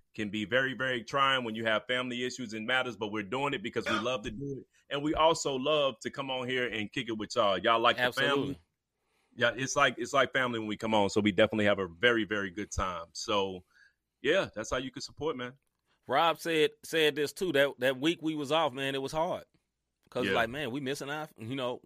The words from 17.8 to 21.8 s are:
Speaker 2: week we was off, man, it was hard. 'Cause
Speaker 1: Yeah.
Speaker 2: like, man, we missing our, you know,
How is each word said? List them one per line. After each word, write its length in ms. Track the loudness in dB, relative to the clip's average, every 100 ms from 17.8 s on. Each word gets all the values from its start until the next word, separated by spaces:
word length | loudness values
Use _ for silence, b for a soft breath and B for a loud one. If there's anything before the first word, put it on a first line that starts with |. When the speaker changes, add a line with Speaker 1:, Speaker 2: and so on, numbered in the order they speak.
| 0 2
Speaker 2:
week 200 | 0 0
we 140 | -2
was 180 | -4 0
off, 220 | 2 2
man, 200 | -2 -4
it 60 | -4
was 120 | -4
hard. 320 | -2 -2 -4 -10 _ _ _ _ _ _
'Cause 140 | -2 2
Speaker 1:
Yeah. 60 |
Speaker 2:
like, 180 | 2 2
man, 200 | -2 -6
we 100 | -4
missing 280 | -4 -6 -6
our, 180 | -8 -10 -12
you 180 | -8 -6
know, 240 | -4 -6